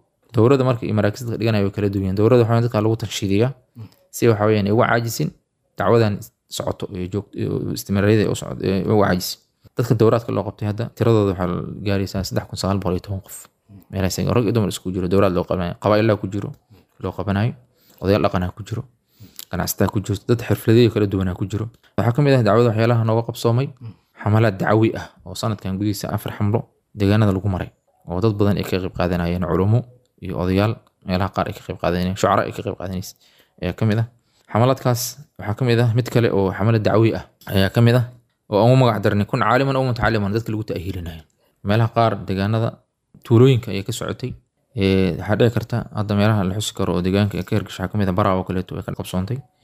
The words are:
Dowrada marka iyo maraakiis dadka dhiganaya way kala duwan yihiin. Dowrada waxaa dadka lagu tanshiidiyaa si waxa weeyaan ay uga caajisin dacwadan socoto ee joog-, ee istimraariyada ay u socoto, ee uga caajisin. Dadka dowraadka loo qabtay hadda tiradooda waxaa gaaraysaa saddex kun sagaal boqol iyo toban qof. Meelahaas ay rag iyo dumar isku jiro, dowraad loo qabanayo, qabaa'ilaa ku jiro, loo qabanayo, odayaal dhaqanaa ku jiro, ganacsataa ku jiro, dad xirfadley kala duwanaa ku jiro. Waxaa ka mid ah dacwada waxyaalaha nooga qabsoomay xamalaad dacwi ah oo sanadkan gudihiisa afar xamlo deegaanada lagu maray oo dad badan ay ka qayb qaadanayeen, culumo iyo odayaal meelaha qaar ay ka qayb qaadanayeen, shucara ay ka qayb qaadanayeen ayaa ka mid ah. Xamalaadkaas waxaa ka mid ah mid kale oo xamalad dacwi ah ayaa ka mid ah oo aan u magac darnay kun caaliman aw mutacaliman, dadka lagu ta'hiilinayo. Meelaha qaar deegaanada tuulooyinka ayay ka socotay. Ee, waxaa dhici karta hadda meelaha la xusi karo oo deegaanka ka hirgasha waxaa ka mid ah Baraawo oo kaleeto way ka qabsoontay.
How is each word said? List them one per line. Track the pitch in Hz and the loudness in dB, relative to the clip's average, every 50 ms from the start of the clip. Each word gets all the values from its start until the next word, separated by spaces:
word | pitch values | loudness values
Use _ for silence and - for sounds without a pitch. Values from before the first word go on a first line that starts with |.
| _ _ _ _ _ _ - | _ _ _ _ _ _ 2
Dowrada | 123 113 123 139 131 127 | 4 4 6 4 4 2
marka | 127 123 117 90 | 0 0 0 -2
iyo | 85 107 | -2 0
maraakiis | 107 101 104 101 - 123 | 0 0 0 -2 -4 -8
dadka | 117 113 | -8 -6
dhiganaya | - 107 113 110 104 98 | -2 -2 0 0 0 0
way | 98 | -2
kala | - - 104 101 | -2 -2 -2 -2
duwan | 101 101 95 | -2 -2 -2
yihiin. | 92 95 | -2 0
Dowrada | 101 107 113 127 123 117 | 2 4 6 6 6 6
waxaa | 110 117 117 | 4 2 2
dadka | 117 117 - 107 | 2 0 0 0
lagu | 107 110 113 | 0 0 0
tanshiidiyaa | - 110 98 - - 107 95 98 101 117 131 - - _ _ _ 117 110 - _ _ _ _ | -2 -4 -8 -6 -6 -2 0 2 2 2 0 -2 -8 _ _ _ -20 -20 -20 _ _ _ _
si | - - 127 | -4 2 2
waxa | 120 107 101 104 | 2 4 4 4
weeyaan | 110 110 104 98 | 2 2 2 2
ay | 98 107 | 2 2
uga | 117 117 | 2 2
caajisin | 117 117 120 117 113 - - 151 - - _ _ _ _ _ _ _ _ | 2 2 0 -2 -4 -4 -4 -6 -6 -8 _ _ _ _ _ _ _ _
dacwadan | - 98 95 113 117 113 104 101 92 - - _ _ _ _ | -2 2 2 4 4 4 2 0 -4 -10 -16 _ _ _ _
socoto | - - - - 98 - - - 98 | -10 -8 -6 -6 -6 -8 -10 -10 -8
ee | 92 92 | -8 -8
joog-, | 90 95 101 - - - | -6 -6 -6 -8 -8 -8
ee | - 110 98 101 - 90 98 - | -6 -4 -4 -4 -4 -4 -6 -8
istimraariyada | - - - 98 101 98 104 110 107 95 | -8 -4 -2 0 2 4 4 4 4 2
ay | 80 | 0
u | - | -2
socoto, | - - - - - - | -4 -6 -8 -8 -4 -2
ee | 95 95 98 - | -2 0 0 0
uga | - 110 104 98 | 2 4 4 4
caajisin. | - 92 92 - - - - _ _ _ _ _ - _ | 4 2 0 -4 -6 -10 -14 _ _ _ _ _ -8 _
Dadka | - 120 - 131 | -4 0 0 2
dowraadka | 110 110 110 123 113 - - 110 | 4 4 4 4 2 0 -2 -4
loo | 104 95 | -4 -4
qabtay | 107 - - 110 | -6 -8 -6 -6
hadda | 104 104 107 113 - - | -6 -4 -6 -8 -8 -4
tiradooda | - - 117 113 107 101 98 | 0 2 4 4 4 4 2
waxaa | 90 90 90 90 90 87 - 67 - - 90 | 0 0 -2 -2 -2 -4 -6 -10 -12 -8 -4
gaaraysaa | 104 98 98 98 92 - 98 90 | -2 -2 -2 -2 -4 -4 -6 -6
saddex | - - - - | -4 -6 -6 -6
kun | - - | -6 -8
sagaal | - - 95 101 98 | -4 -2 -2 -2 0
boqol | 90 90 90 | -2 -2 -2
iyo | 87 - | -4 -4
toban | - 101 95 | -8 -10 -10
qof. | - - - - - - _ _ _ - 101 95 - - | -10 -14 -18 -20 -20 -20 _ _ _ -20 -20 -20 -16 -10
Meelahaas | 98 95 95 90 - - | -4 -2 -2 -2 -2 -2
ay | 95 | -2
rag | 95 95 123 120 | 0 0 0 0
iyo | 95 117 | 0 0
dumar | 113 104 90 | 0 0 -2
isku | - - - 92 | -4 -6 -8 -8
jiro, | 92 90 90 | -6 -4 -2
dowraad | 87 98 98 104 95 87 | 0 2 2 2 2 2
loo | 90 90 | 0 -2
qabanayo, | - - 92 87 87 - - - | -2 -2 -4 -4 -6 -6 -2 2
qabaa'ilaa | 101 107 107 113 110 104 | 2 4 4 4 2 2
ku | - - | 0 -2
jiro, | 98 101 101 - - - - _ _ - _ _ _ _ - 101 | -6 -8 -8 -8 -10 -12 -16 _ _ -20 _ _ _ _ -10 -10
loo | 95 | -8
qabanayo, | - - 90 101 95 98 110 123 - - _ _ _ _ _ _ _ _ | -8 -6 -4 -2 0 0 0 -2 -4 -8 _ _ _ _ _ _ _ _
odayaal | - 95 101 90 90 | 0 2 2 2 2
dhaqanaa | - - 92 90 92 - | 0 0 -2 -4 -4 -6
ku | - 101 | -10 -12
jiro, | - - 123 - - _ _ _ _ _ _ 107 - _ - - - | -10 -8 -10 -10 -12 _ _ _ _ _ _ -20 -20 _ -20 -14 -10
ganacsataa | - 90 87 - - - 101 92 | -8 -6 -6 -4 -2 -2 -2 0
ku | - 107 | 0 -2
jiro, | 95 - 101 - - | -4 -4 -6 -4 -2
dad | - 120 117 | -2 -2 -2
xirfadley | - - 104 - - 117 113 120 123 107 | 0 -2 -2 0 2 4 6 6 6 4
kala | - 107 107 | 4 0 0
duwanaa | 101 101 95 92 92 90 | 0 0 -2 -2 -4 -4
ku | - 107 | -6 -6
jiro. | 98 107 101 110 117 - _ _ _ _ | -6 -6 -6 -6 -8 -12 _ _ _ _
Waxaa | - 98 120 117 | -2 0 0 2
ka | 147 | 2
mid | 147 139 135 | 2 4 4
ah | 127 113 | 4 4
dacwada | 101 101 120 120 117 | 4 4 4 4 2
waxyaalaha | 104 110 113 117 120 117 113 | 2 2 2 2 2 2 2
nooga | 113 110 117 117 | 2 0 0 -2
qabsoomay | - 117 - - 117 117 123 139 156 - _ 123 110 - _ _ _ _ - - | -4 -6 -2 0 0 0 0 0 -4 -8 _ -18 -20 -20 _ _ _ _ -6 0
xamalaad | 104 104 110 113 110 95 | 2 2 4 4 2 0
dacwi | 95 - - 107 110 110 104 - | 0 0 2 2 4 4 2 0
ah | 95 - - _ _ - | -4 -10 -14 _ _ -18
oo | 92 92 | -16 -10
sanadkan | - 113 113 104 - - 92 95 | -6 -6 -4 -4 -6 -6 -6 -6
gudihiisa | 95 104 107 98 - - - | -4 -4 -4 -4 -4 -6 -6
afar | - 107 - - - | -6 -6 -6 -8 -6
xamlo | - 104 101 107 113 - - _ _ _ _ - | -4 -2 0 0 -2 -4 -8 _ _ _ _ -6
deegaanada | 107 101 98 104 110 110 101 | -2 2 2 4 4 4 2
lagu | 95 95 92 101 | 2 0 -2 -2
maray | 92 85 85 - - _ _ _ _ _ _ | -4 -4 -6 -10 -14 _ _ _ _ _ _
oo | 80 85 92 | -8 -4 0
dad | 113 110 104 104 | 0 0 2 2
badan | 104 104 95 | 2 2 0
ay | 82 92 | 0 -2
ka | - 101 92 | -4 -4 -6
qayb | 92 90 - | -6 -6 -4
qaadanayeen, | - 90 87 90 87 85 85 87 90 90 | -4 -2 -2 -2 -2 -2 -2 -2 -2 -2
culumo | - 80 87 95 104 113 123 120 - - _ _ _ _ _ | -2 0 0 2 2 2 0 0 -4 -12 _ _ _ _ _
iyo | - 92 76 - | -12 -8 -6 -4
odayaal | 87 92 95 95 104 110 113 - _ _ _ _ - | -2 0 2 2 2 0 -2 -6 _ _ _ _ -6
meelaha | 95 92 92 95 - - | -4 -2 -2 -2 -2 -2
qaar | 95 90 | -4 -4
ay | - - | -4 -6
ka | - - | -8 -10
qayb | - 90 | -12 -8
qaadanayeen, | - - 85 87 90 90 92 95 | -4 -2 -2 0 0 -2 -2 0
shucara | - - 101 101 113 - | 0 2 2 2 2 0
ay | - | -2
ka | - - 107 | -6 -8 -8
qayb | 104 - - | -8 -8 -8
qaadanayeen | - 98 92 90 95 - - _ _ _ _ _ _ _ _ _ | -8 -8 -8 -8 -10 -12 -16 _ _ _ _ _ _ _ _ _
ayaa | - 87 - | -6 -6 -4
ka | - 113 | -2 0
mid | 107 104 113 | 0 0 0
ah. | 113 - _ _ _ _ _ _ _ - | -2 -4 _ _ _ _ _ _ _ -4
Xamalaadkaas | - 107 120 131 131 - - 127 123 120 - - - - 147 _ _ - | 0 2 2 2 2 0 0 0 0 -2 -4 -8 -10 -14 -20 _ _ -10
waxaa | 92 104 104 | -8 -8 -4
ka | - 131 | -2 0
mid | 120 117 113 | 2 2 2
ah | 123 120 107 | 2 2 2
mid | 123 117 - | 0 -2 0
kale | - 120 117 - | 0 2 2 2
oo | - 98 98 92 | 2 0 0 0
xamalad | 95 - 98 113 113 110 101 | 0 0 0 2 2 2 2
dacwi | 98 98 107 113 110 85 | 2 4 4 4 2 2
ah | 92 - - _ _ - - | -2 -8 -12 _ _ -8 -2
ayaa | 101 95 98 95 | 0 0 0 2
ka | - 117 117 | 2 4 4
mid | 117 117 | 6 4
ah | 127 120 - - - _ _ _ _ _ - | 4 2 -2 -8 -16 _ _ _ _ _ 0
oo | 107 98 110 | 2 4 6
aan | 123 | 6
u | 131 | 6
magac | 131 131 117 107 107 98 | 6 4 4 2 2 0
darnay | 107 101 101 101 | 0 2 0 0
kun | - - 123 98 | 0 -2 -2 0
caaliman | 107 120 127 139 139 135 | 2 2 2 2 0 0
aw | 131 131 | -2 -2
mutacaliman, | 127 117 120 107 107 113 107 101 98 | -2 -2 0 0 0 0 0 -2 -2
dadka | 104 113 113 - | -4 -4 -4 -4
lagu | 110 107 107 | -6 -6 -6
ta'hiilinayo. | - 95 90 82 95 92 90 85 82 82 80 - _ _ _ _ _ _ _ - | -8 -8 -8 -8 -8 -8 -8 -10 -12 -12 -14 -18 _ _ _ _ _ _ _ -4
Meelaha | 101 104 113 117 107 | -2 0 2 0 0
qaar | - 117 117 113 107 101 92 | 2 2 2 2 0 -2 -6
deegaanada | 98 95 95 98 104 113 110 113 - - - _ _ _ _ _ _ _ - - | -4 -2 -2 0 0 0 0 -2 -4 -6 -10 _ _ _ _ _ _ _ -16 0
tuulooyinka | - 120 113 127 139 131 117 - 101 | 4 6 8 8 6 6 2 0 -4
ayay | 98 98 95 | -6 -6 -6
ka | - | -6
socotay. | 117 - - 80 113 - - 123 - - _ _ _ _ _ _ - | -8 -8 -8 -8 -8 -8 -10 -12 -12 -14 _ _ _ _ _ _ -4
Ee, | - 98 95 95 95 95 90 78 - | 0 2 2 4 4 2 0 -2 -4
waxaa | 90 101 107 | -2 -2 2
dhici | 95 123 117 - | 2 4 2 2
karta | 107 113 - 120 117 - - | 0 -4 -4 -4 -6 -6 -6
hadda | - 107 101 104 104 | -6 -6 -4 -2 0
meelaha | 101 101 110 110 104 90 | 2 2 2 2 2 0
la | 92 95 | -2 -2
xusi | 107 104 - - | -4 -6 -6 -6
karo | - 98 92 87 | -4 -2 -2 0
oo | 90 | 0
deegaanka | 90 92 95 101 104 101 90 87 90 | 0 2 2 2 2 0 -2 -4 -4
ka | - 110 | -4 -4
hirgasha | 101 92 - - - 92 | -4 -4 -6 -6 -8 -6
waxaa | 90 | -4
ka | - | -2
mid | 107 98 | -2 -2
ah | 95 90 | 0 0
Baraawo | 104 101 101 95 92 | 2 2 2 2 0
oo | 90 | -2
kaleeto | - 90 92 92 - 85 | -4 -4 -6 -6 -6 -10
way | 95 - | -10 -10
ka | - 95 | -8 -10
qabsoontay. | - 101 - - 92 92 - 120 139 - _ _ _ | -10 -8 -6 -4 -4 -4 -4 -6 -8 -10 _ _ _